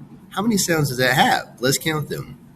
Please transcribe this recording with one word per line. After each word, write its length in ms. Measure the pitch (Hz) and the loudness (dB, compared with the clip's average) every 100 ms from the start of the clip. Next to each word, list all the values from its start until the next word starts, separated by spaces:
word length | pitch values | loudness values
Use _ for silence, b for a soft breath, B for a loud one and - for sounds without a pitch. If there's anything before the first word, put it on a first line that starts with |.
| - - - | -20 -20 -14
How 120 | - | -4
many 160 | 214 202 | 0 0
sounds 300 | - 165 143 | 2 2 0
does 100 | 123 | 2
that 160 | 127 | 2
have? 440 | 123 214 78 - - | 4 4 2 -2 -4
Let's 180 | 123 143 | 0 0
count 300 | 165 156 143 | 0 -4 -4
them. 320 | - 120 - - | -8 -10 -14 -20